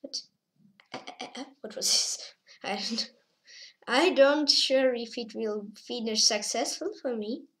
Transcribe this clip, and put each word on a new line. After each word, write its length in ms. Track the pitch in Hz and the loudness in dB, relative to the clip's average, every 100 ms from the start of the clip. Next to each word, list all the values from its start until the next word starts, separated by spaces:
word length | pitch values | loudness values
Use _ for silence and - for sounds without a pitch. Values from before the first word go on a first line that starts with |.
what, 200 | 277 - - _ _ _ _ _ _ - - - - - 277 _ | -10 -12 -12 _ _ _ _ _ _ -16 -14 -14 -14 -12 -16 _
what 140 | - | -14
was 160 | - - | -4 0
this? 440 | - - - - - _ - | 2 0 -4 -10 -18 _ -14
I 140 | - 202 | -8 -6
don't, 340 | - 226 - _ _ _ _ - - _ - | -4 -6 -8 _ _ _ _ -20 -20 _ -2
I 220 | 240 349 | 4 4
don't 380 | 262 269 294 285 | 8 6 6 4
sure 460 | - - 262 262 | 2 4 4 4
if 240 | 240 233 - | 0 -6 -8
it 160 | 233 | -8
will 320 | 220 220 214 208 - | -6 -4 -4 -8 -16
finish 460 | - 240 220 214 | -10 -6 -4 2
successful 720 | - 208 208 226 302 - 339 - | 2 2 -2 -4 -4 -4 -8 -8
for 140 | 277 233 | -8 -6
me. 300 | 208 277 - _ | -6 -8 -10 _